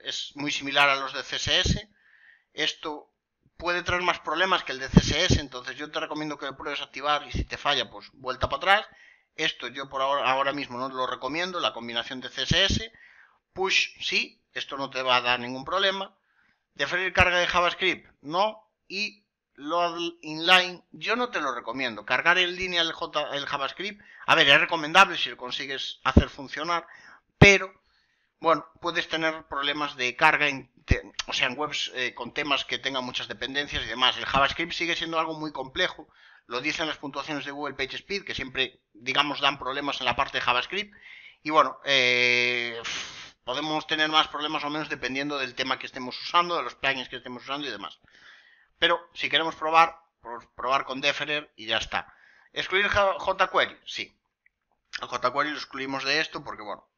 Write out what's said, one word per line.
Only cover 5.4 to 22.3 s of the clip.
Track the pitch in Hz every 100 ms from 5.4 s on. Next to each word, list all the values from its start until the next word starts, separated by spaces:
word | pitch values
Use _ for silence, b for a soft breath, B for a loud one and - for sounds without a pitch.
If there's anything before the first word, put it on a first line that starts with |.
| 143 123 127 127
yo | 151
te | 156
recomiendo | 156 151 151 143
que | 143
lo | 135
pruebes | 156 143
a | 139
activar | 131 143 147 139
y |
si | -
te | - 120
falla, | - 139 110
pues | 101 -
vuelta | - 127 127 123
para | 135
atrás. | 175 202 214 b b b b -
Esto | 160 - 123
yo | 135 139
por | 139
ahora, | 135 139 127
ahora | 131 135
mismo | 143 127 123
no | 135
lo | 131 127
recomiendo, | 123 131 156 180 175
la | 127
combinación | 117 117 117 120 131
de | 123
C | -
S | 131 165 196
S. | - 226 B B B B B _
Push, | - 190 - - -
sí, | - 202 240 - _
esto | 123 - 139
no | 135
te | 127
va | 131 123
a |
dar | 120 123
ningún | 120 131 143
problema. | 180 196 196 196 _ _ _ _ _ _
Deferir | - 143 175 185
carga | 180 180 175
de | 170
JavaScript, | 180 175 165 185 151 - _
no. | 139 170 214 220 _ _ _
Y | 185 208 - _ _ _ -
load | 143 170 175 165 170 170
inline, | 156 156 170 185 180 175 -
yo | - 170 226
no | 247
te | 190
lo | 147
recomiendo. | 120 113 123 127 107 101
Cargar | 127 160